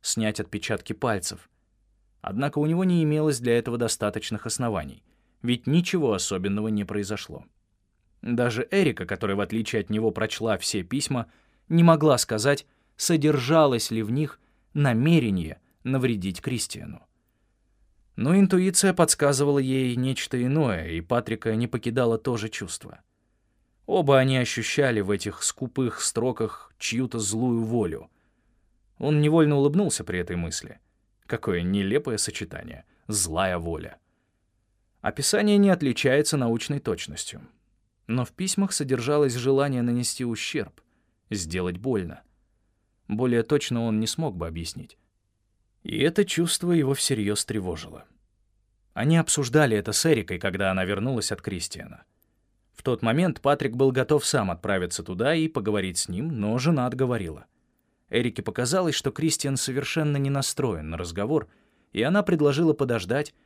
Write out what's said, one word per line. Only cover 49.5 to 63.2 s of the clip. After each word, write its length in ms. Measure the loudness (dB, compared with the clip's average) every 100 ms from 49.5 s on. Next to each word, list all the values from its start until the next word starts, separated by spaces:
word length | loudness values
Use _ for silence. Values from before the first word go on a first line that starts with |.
| 4 4 2
это 160 | 0
с 140 | 0 2
Эрикой, 320 | 2 0 -4
когда 320 | -2 0 0
она 140 | 0
вернулась 480 | 0 -2 -2 -2 -4
от 100 | -6
Кристиана. 640 | -6 -8 -8 -12 -16 -18 _ _ _ _ _ _ _
В 100 | -8
тот 200 | -4 0
момент 400 | 2 2 0 0
Патрик 320 | 2 2 0 2
был 160 | 2
готов 320 | 2 2 2
сам 260 | 2 0 0
отправиться 520 | -2 -2 0 -2 -6
туда 320 | -8 -2 0
и 140 | 0 0
поговорить 500 | -2 -2 -2 -2 -4
с 100 | -6
ним, 200 | -6 -6
но 280 | -4 -2 0
жена 280 | 0 0 0
отговорила. 600 | -2 -2 -2 -6 -10 -18 _ _ _ _ _ _
Эрике 340 | 0 0 -2
показалось, 520 | -6 -4 0 0 0
что 160 | -2 -4
Кристиан 460 | -2 -2 -2 -2 -2
совершенно 600 | -4 -4 -4 -2 0 0
не 140 | 0
настроен 600 | -2 -4 -2 -2 -4 -6
на 60 | -8
разговор, 520 | -6 -4 0 0 -2 _ _ _ _
и 100 | -2
она 200 | 2 2
предложила 500 | 2 4 4 4 2
подождать, 640 | 2 0 -2 -2 -4